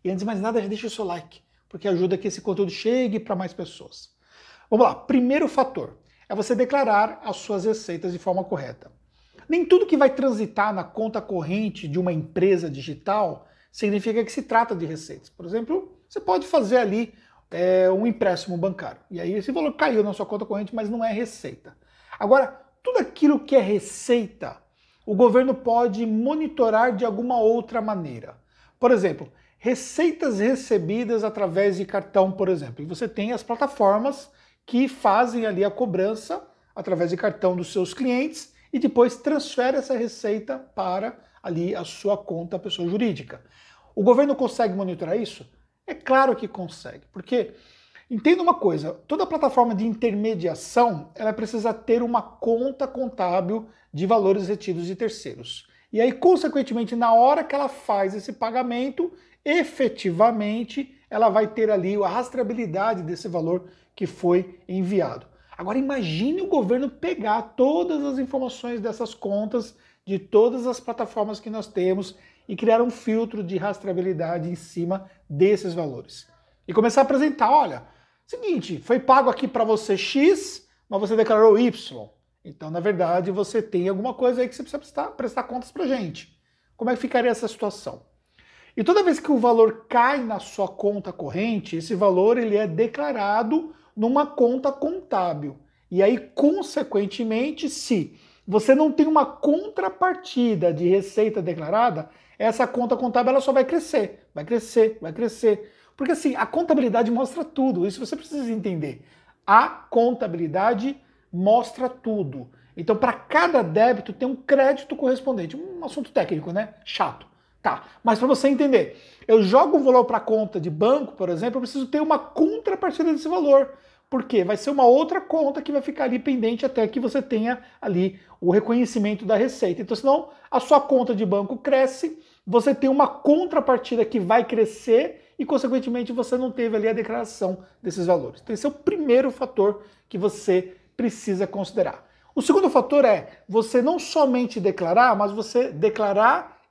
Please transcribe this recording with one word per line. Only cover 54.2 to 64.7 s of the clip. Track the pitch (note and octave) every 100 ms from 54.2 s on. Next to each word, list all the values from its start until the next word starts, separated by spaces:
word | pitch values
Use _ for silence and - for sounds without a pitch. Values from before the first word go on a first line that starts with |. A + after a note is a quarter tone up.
| F#3+ G3 F#3
retidos | G3+ - E3+ F3
de | F#3+
terceiros. | A3+ - C3+ A2 A#2 - - _ _
E | A3
aí, | B3
consequentemente, | B3+ F4+ F4+ D4+ C#4+ - A#3 A3+ A#3
na | A#3
hora | A3+ B3+ D#4
que | -
ela | C#4 C#4
faz | - - G3+ G3 G#3
esse | G3
pagamento, | G#3 A3+ B3 B3 A#3+ C4+ - F4 - _ _
efetivamente, | D4 F4 - - B3+ - F#3+ E3 A3+ A3+ G#3 A3 A3+ - C4 _ _
ela | G#3 A3+
vai | G3+ G#3+
ter | A3 G#3+
ali | G3+ F3+ G3+
a | F#3+
rastreabilidade | G#3+ B3 B3+ G#3+ A#3 G#3+ F3 A3 G3
desse | E3 F3 G#3
valor | E3+ D#3+ F3+ F#3 _ _
que | - E3+
foi | - F3 F3+ F#3 -
enviado. | -